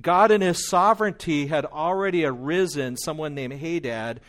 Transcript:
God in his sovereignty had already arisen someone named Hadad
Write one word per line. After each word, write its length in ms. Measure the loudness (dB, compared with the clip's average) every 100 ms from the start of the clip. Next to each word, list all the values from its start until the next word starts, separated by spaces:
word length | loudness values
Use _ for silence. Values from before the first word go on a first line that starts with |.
God 300 | 2 6 6
in 100 | 6
his 260 | 4 0 0
sovereignty 800 | 4 4 4 0 -4 -2 -2 0
had 180 | -2 -4
already 580 | -4 -2 0 0 0
arisen 720 | 0 -2 -2 0 0 -2 -6 -6
someone 380 | -8 -6 -6 -6
named 180 | -8
Hadad 680 | -8 -6 -4 -4 -6 -6 -10